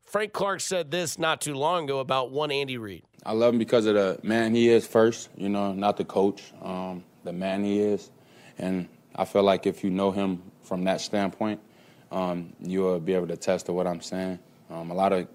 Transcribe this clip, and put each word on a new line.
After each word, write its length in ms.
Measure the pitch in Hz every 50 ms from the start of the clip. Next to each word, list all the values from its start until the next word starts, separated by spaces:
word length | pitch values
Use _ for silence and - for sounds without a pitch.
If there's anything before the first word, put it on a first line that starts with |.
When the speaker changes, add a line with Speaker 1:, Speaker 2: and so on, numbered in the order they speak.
| _
Speaker 1:
Frank 280 | _ - 202 214 202
Clark 280 | - - 190 202 190 165
said 320 | - - 190 180 165 139
this 260 | 147 180 175 151 - -
not 220 | 165 160 156 -
too 140 | - 147 147
long 300 | 135 139 160 180 180 160
ago 140 | 135 139 135
about 320 | 135 131 131 135 131 123
one 220 | 131 143 151 147
Andy 260 | 139 139 143 135 131 120
Reid. 240 | 110 101 95 80 _ _ _ - -
Speaker 2:
I 60 | -
love 200 | 110 110 117 120 120
him 40 | 120
because 280 | 110 104 - 120 107
of 80 | 110 104
the 260 | 104 98 95 87 -
man 320 | - 98 110 117 117 113 113
he 140 | 117 117 117
is 180 | 117 113 -
first, 420 | - - 117 113 113 117 - - - -
you 120 | - 92 101
know, 240 | 101 101 101 101
not 240 | 95 95 101 104 101
the 80 | - 95
coach, 480 | - - 101 95 101 98 - - - - -
um, 400 | - 92 92 92 92 92 90 90 - _ _ _ _
the 80 | 90
man 320 | 85 87 92 98 95 98 101
he 160 | 101 101 104
is. 320 | 104 104 104 95 - - _ _ _ _ - - - - - -
And 300 | - 92 92 92 87 - - - _ _ _
I 80 | - 92
feel 180 | - - 101
like 240 | 98 98 95 92 -
if 160 | 98 90 -
you 80 | - 98
know 220 | 90 95 98 98
him 280 | 95 101 98 95 92 87 - - - _
from 220 | _ - 95 92 90
that 160 | 95 95 85
standpoint, 600 | - - - 104 98 95 - - 110 107 107 104 - _ _ _ - - - _ - _
um, 400 | - 92 92 90 87 87 85 82 - _
you 220 | - 87 92 95
will 180 | 95 92 92 87
be 120 | 80 90
able 140 | 95 92 87
to 80 | 82 85
attest 320 | 82 - - 95 87 -
to 60 | -
what 160 | 87 90 90 90
I'm 140 | 87 85
saying. 360 | - - 104 92 92 92 90 85 - _ _ _ - _
Um, 220 | 82 82 82 82
a 20 | 87
lot 180 | 92 95 98
of 140 | 95 92 85 - -